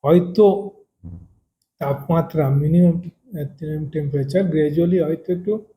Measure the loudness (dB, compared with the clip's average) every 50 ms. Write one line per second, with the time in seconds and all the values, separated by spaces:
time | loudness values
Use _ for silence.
0 | 2 4 4 4 2 0 2 4 4 4 4 2 -6 -12 -16 _ _ _ _ _
1 | -18 -18 -18 -18 -20 _ _ _ _ _ _ _ _ _ _ _ -6 -6 -4 -6
2 | -2 0 0 0 0 -2 -2 -2 0 2 2 0 2 2 4 6 6 4 4 0
3 | -6 -10 _ _ _ _ -10 -10 -10 -10 -10 _ -10 -8 -8 -8 -8 -6 -6 -6
4 | -4 -2 -2 -4 -4 0 0 0 0 2 0 0 0 2 2 0 2 2 2 0
5 | 0 -2 -4 -6 -4 -6 -6 -4 -2 -4 -4 -4 -6 _ _